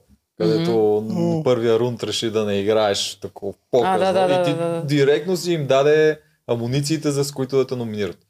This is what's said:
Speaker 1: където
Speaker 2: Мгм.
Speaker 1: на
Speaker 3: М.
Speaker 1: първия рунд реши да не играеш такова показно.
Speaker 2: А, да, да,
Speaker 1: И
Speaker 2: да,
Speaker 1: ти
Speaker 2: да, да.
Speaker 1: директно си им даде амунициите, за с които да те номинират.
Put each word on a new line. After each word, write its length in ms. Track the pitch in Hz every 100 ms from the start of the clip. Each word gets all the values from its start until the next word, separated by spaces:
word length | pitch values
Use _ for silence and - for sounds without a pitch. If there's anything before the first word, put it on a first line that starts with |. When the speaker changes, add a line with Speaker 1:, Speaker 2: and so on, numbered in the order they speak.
| _ _ _ -
Speaker 1:
където 320 | 87 - 165 113 107 107
Speaker 2:
Мгм. 100 | 110 175
Speaker 1:
на 160 | 170 165
Speaker 3:
М. 60 |
Speaker 1:
първия 340 | 139 120 117 113
рунд 240 | 123 117
реши 280 | 104 - 117
да 140 | 107
не 100 | 104
играеш 600 | 101 101 110 104 98 - -
такова 360 | 95 - 101 - _
показно. 220 | - 185
Speaker 2:
А, 180 | 185 190
да, 0 | 185
да, 60 |
Speaker 1:
И 40 | 185
Speaker 2:
да, 140 | 185
Speaker 1:
ти 60 | 175
Speaker 2:
да, 160 | 165 170
да. 120 | 170
Speaker 1:
директно 540 | 147 147 139 151 170 180
си 160 | 175
им 140 | 165 131
даде 540 | 135 143 156 156 151 _ _ -
амунициите, 640 | 117 120 139 143 160 151
за 140 | 139
с 80 | 143
които 240 | 139 131 135
да 100 | 127
те 100 | 123
номинират. 420 | 113 107 95 -